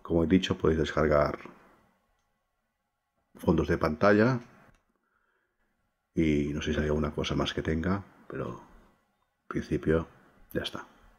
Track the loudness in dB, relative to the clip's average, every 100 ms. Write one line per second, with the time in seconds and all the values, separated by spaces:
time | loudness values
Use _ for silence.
0 | -2 0 4 2 2 -2 0 0 0 0
1 | 2 2 2 -2 -14 -20 _ _ _ _
2 | _ _ _ _ _ _ _ _ _ _
3 | _ _ _ -6 0 2 2 0 0 2
4 | 4 6 4 2 -6 -20 -20 _ _ _
5 | _ _ _ _ _ _ _ _ _ _
6 | _ 0 2 2 0 -4 -4 -2 0 0
7 | -2 -4 -4 -2 -2 -4 -4 -2 0 -2
8 | -6 -20 -14 -10 -8 -10 -18 -20 _ _
9 | _ _ _ _ _ -8 -4 -4 0 0
10 | 0 -14 _ _ -10 -8 -8 -12 -18 _
11 | -20